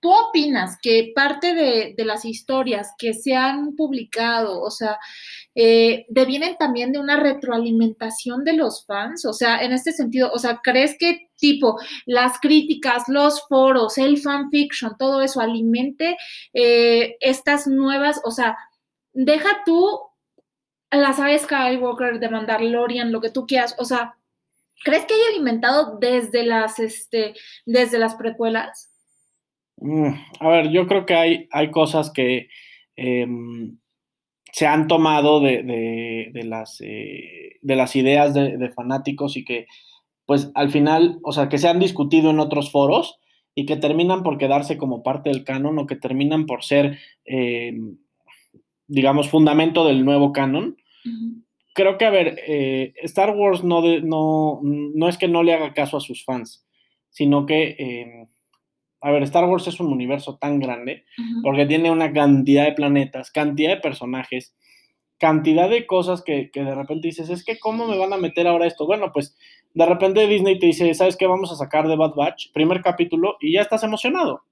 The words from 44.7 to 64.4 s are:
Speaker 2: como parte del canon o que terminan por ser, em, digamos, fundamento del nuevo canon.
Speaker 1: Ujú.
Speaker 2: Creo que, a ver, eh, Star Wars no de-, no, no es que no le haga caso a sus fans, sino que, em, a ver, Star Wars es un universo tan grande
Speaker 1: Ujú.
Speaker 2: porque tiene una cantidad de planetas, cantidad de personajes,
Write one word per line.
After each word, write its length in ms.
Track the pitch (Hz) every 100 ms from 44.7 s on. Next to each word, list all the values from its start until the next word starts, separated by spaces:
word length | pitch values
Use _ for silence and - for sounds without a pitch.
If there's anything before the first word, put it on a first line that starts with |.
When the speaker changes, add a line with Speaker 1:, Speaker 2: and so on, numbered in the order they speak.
| 151
Speaker 2:
como 260 | 135 120
parte 260 | - 143 143
del 140 | 131
canon 340 | 135 135 143 156
o 80 | 143
que 80 | 135
terminan 500 | 127 131 143 156 156
por 180 | 120
ser, 340 | - 143 143 143 - _
em, 720 | - 131 123 120 120 113 110 87 _ _ _ _ _ _ _ _ _
digamos, 400 | 139 131 143 143
fundamento 560 | 160 151 147 160 165 165
del 180 | 135
nuevo 280 | 131 143 143
canon. 440 | 143 135 143 208 - _ _
Speaker 1:
Ujú. 380 | 233 226 226 233 _ _ _
Speaker 2:
Creo 220 | - 190 190
que, 80 |
a 60 | 226
ver, 300 | 196 165 160 -
eh, 460 | 151 135 131 131 -
Star 280 | 165 196 196 208
Wars 260 | 202 185
no 200 | 180 170
de-, 200 | 165 165
no, 580 | 160 160 156 156 156 143
no 460 | 143 147 147 151 170
es 80 | 175
que 120 | 180
no 140 | 170
le 120 | 170
haga 180 | 165 151
caso 220 | 143 143 147
a 40 |
sus 240 | 143 123
fans, 420 | - 127 117 - _ _ _ _ _
sino 360 | - 143 143 143
que, 300 | 160 160 -
em, 480 | 127 120 120 117 113 _ _ _ _ _ _ _
a 80 | 143
ver, 100 | 143
Star 220 | 139 170 175
Wars 200 | 180 180
es 140 | 175
un 60 | 170
universo 440 | 131 123 143 143 139
tan 200 | 143 143
grande 440 | 135 120 123 143 _ -
Speaker 1:
Ujú. 240 | 233 233
Speaker 2:
porque 240 | 139 135 143
tiene 240 | 156 165
una 220 | 165 160
cantidad 520 | 147 143 139 131 143 147
de 60 |
planetas, 580 | 147 143 143 135 131 131
cantidad 400 | 151 151 143 156
de 60 | 190
personajes, 760 | 160 127 123 127 127 127